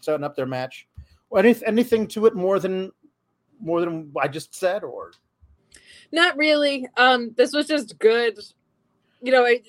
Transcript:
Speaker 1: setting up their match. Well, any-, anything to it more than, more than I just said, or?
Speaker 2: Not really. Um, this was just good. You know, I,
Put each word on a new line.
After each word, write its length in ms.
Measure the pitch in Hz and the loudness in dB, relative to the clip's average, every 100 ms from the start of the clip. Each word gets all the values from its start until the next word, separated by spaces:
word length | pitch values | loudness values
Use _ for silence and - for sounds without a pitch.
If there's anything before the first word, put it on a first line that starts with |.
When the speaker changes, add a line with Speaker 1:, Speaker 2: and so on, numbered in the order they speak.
Speaker 1:
setting 240 | - 151 | -6 -4
up 100 | 143 | -4
their 120 | 143 131 | -6 -6
match. 420 | 127 131 - - - - _ _ | -6 -8 -12 -20 -20 -20 _ _
Well, 140 | 202 | 2
any-, 200 | 220 233 | 4 4
anything 440 | 220 214 226 226 214 | 0 -2 0 0 -2
to 180 | 220 220 | 0 0
it 80 | |
more 240 | 220 180 196 | 2 0 0
than, 320 | 185 190 190 - _ _ _ _ _ _ | -2 -4 -8 -14 _ _ _ _ _ _
more 200 | 160 170 | -4 -2
than 320 | 170 160 151 147 | -2 -4 -10 -6
I 80 | 143 | -4
just 260 | 151 - | -6 -14
said, 300 | - 185 196 | -6 -4 -4
or? 280 | 160 98 85 _ _ _ _ _ _ _ _ - _ | -8 -14 -18 _ _ _ _ _ _ _ _ -20 _
Speaker 2:
Not 240 | 320 349 277 | 0 0 2
really. 500 | 302 302 285 277 254 - | 2 2 0 -2 -4 2
Um, 360 | 254 254 240 233 | 4 2 0 0
this 180 | 285 | 0
was 120 | 294 294 | 0 -2
just 320 | 302 226 160 | -2 -4 0
good. 400 | 220 233 233 208 - _ _ _ _ _ _ _ | 2 2 0 -4 -12 _ _ _ _ _ _ _
You 100 | 247 | 0
know, 120 | 254 | 2
I, 180 | 240 240 | 4 2